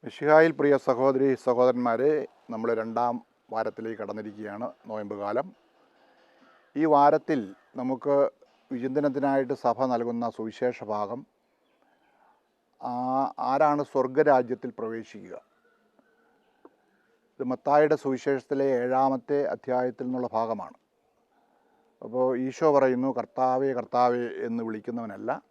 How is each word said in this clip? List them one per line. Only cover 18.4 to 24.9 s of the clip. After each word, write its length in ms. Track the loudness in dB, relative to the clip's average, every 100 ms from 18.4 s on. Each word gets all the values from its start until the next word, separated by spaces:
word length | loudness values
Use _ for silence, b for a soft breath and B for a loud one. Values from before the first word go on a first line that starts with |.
| -2 -2
ഏഴാമത്തെ 840 | 0 0 0 2 2 0 -2 -2 -2
അധ്യായത്തിൽ 580 | -4 -2 -2 -2 -4
നിന്നുള്ള 240 | -6 -4 -2
ഭാഗമാണ്. 420 | -2 -2 -4 -8 -16 _ _ _ _ _ _ _ _ _ _ _ _
അപ്പോൾ 360 | -8 -2 0 0
ഈശോ 400 | -4 0 4 6
പറയുന്നു, 360 | 4 2 -2
"കർത്താവേ, 580 | -4 -8 -2 0 0 0
കർത്താവേ" 460 | -4 -4 2 2 2
എന്ന് 460 | -4 -6 -6 -6
വിളിക്കുന്നവനല്ല 800 | -6 -8 -8